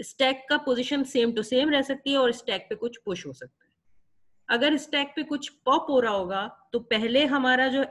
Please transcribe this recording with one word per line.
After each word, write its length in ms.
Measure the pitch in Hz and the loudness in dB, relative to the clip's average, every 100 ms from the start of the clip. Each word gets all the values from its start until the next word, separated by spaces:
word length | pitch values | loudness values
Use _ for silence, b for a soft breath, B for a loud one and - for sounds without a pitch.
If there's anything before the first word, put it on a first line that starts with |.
stack 460 | - - 262 262 - | -10 0 0 0 -2
का 60 | 294 | -2
position 480 | 285 240 254 285 | 0 -2 0 -2
same 280 | 262 254 233 | 0 0 0
to 100 | 226 | 0
same 280 | 214 254 302 | 0 2 2
रह 120 | 285 | 2
सकती 280 | 269 269 277 | 0 -4 -2
है 80 | 277 | 2
और 140 | 247 | 2
stack 340 | 240 - 190 - | 0 -4 -6 -6
पे 40 | |
कुछ 220 | 214 240 - | -8 -8 -8
push 220 | 208 175 143 | -8 -8 -10
हो 60 | |
सकता 320 | 127 127 _ | -16 -20 _
है। 60 | _ _ _ - _ _ _ _ - | _ _ _ -20 _ _ _ _ -4
अगर 280 | 233 294 294 | 0 2 0
stack 360 | - 285 277 - | -2 -4 -4 -6
पे 60 | |
कुछ 260 | - 294 - | -6 -8 -8
पॉप 380 | - 254 311 320 | -4 0 0 2
हो 100 | 262 | 2
रहा 120 | 233 | 2
होगा 560 | 202 180 190 220 - _ | 0 -2 -6 -6 -12 _
तो 60 | 233 | -8
पहले 440 | - 220 226 254 | -2 -2 2 2
हमारा 440 | 294 277 254 254 262 | 4 2 4 4 2
जो 160 | 269 269 | 0 -2